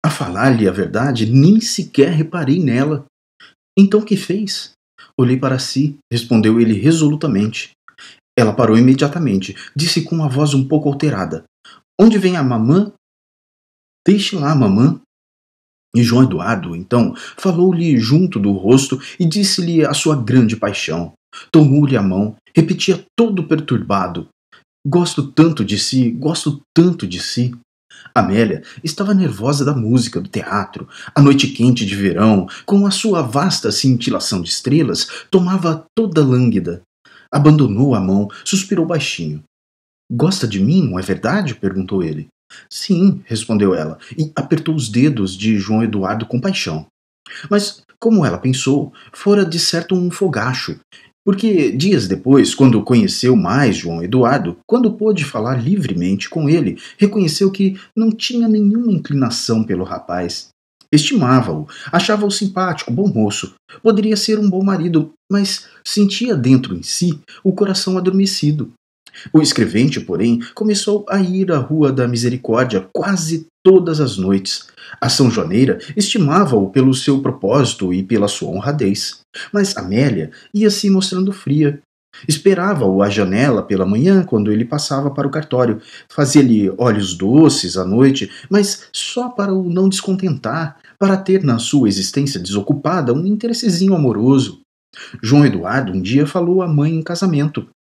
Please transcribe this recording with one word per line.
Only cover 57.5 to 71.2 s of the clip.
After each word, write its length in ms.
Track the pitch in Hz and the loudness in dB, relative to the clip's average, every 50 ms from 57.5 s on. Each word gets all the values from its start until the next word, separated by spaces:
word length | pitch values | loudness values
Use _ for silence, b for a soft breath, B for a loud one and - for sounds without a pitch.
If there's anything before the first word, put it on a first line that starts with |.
| 190 - 196 190 190 B B B B | 0 0 0 0 0 B B B B
não 140 | 220 226 226 | 0 0 0
tinha 360 | 220 226 - - 247 240 233 | 0 -2 -6 -6 -2 -2 0
nenhuma 440 | 220 214 214 208 202 208 233 240 233 | 2 2 2 2 2 2 2 0 0
inclinação 720 | 196 156 - - 147 139 131 113 120 - - - 117 110 107 | 0 -2 -2 -2 -2 -2 -2 -2 -4 -6 -4 -2 0 0 0
pelo 200 | - 98 90 92 | -2 -2 -4 -4
rapaz. 640 | 90 - - - - 87 90 87 87 - - - _ _ _ _ _ _ _ _ _ | -6 -8 -12 -10 -8 -6 -6 -6 -6 -8 -10 -14 _ _ _ _ _ _ _ _ _
Estimava-o, 760 | - 151 147 - 277 226 147 123 131 131 120 98 80 78 76 B B B B B | 2 2 2 2 0 0 2 4 2 2 2 0 -4 -6 -8 B B B B B
achava-o 380 | B 175 190 - 214 208 208 202 | B -2 0 0 -2 0 0 -2
simpático, 600 | 196 - 208 190 190 185 185 185 160 156 - - | -2 -4 -6 -6 -4 -4 -4 -4 -4 -8 -6 -6
bom 200 | 127 143 202 202 | -4 0 0 0
moço, 440 | - 113 107 104 101 - - - _ _ _ B B B | 0 0 -2 -2 -2 -6 -10 -12 _ _ _ B B B
poderia 340 | B 220 220 196 208 220 214 | B 0 2 2 2 0 0
ser 220 | 202 - - 214 | -2 -2 -2 -2
um 100 | 214 208 | 0 0
bom 160 | 202 180 190 196 | 0 0 0 0
marido, 500 | 196 190 170 160 175 170 156 147 - _ _ _ _ | 0 0 0 -2 0 0 0 -2 -2 _ _ _ _
mas 360 | 190 202 202 190 - - B B B B B | -2 -2 -2 -2 -6 -10 B B B B B
sentia 520 | - - 208 208 196 196 - 240 254 214 | -6 0 0 0 0 0 -2 -4 -2 -2
dentro 400 | 147 117 127 131 127 127 - 95 | 0 4 4 4 4 2 -2 -8
em 80 | 82 - | -10 -8
si 360 | - - - 175 175 151 147 B B B B B | -8 -6 -2 -2 -2 -2 -4 B B B B B
o 80 | 190 | -2
coração 460 | 185 190 208 202 190 190 - 190 185 | 0 0 -2 -2 -2 -4 -4 -2 -4
adormecido. 760 | 185 180 185 190 190 196 190 - - - 147 151 151 - - - _ _ _ _ _ _ B B B B B | -2 -2 0 2 2 0 0 -2 -2 -2 -2 -2 -2 -6 -10 -12 _ _ _ _ _ _ B B B B B
O 100 | _ 156 | _ 2
escrevente, 600 | 156 143 - - 113 82 82 107 127 147 - - | 2 4 0 0 -2 0 2 0 0 0 0 -4
porém, 400 | - - 90 82 101 120 117 120 B B B | -6 -6 -4 -2 0 0 0 0 B B B
começou 520 | - 214 214 208 202 - - 208 208 202 - | -4 -2 -2 -2 -2 0 -2 -2 -2 -2 -2
a 100 | 185 196 | -2 0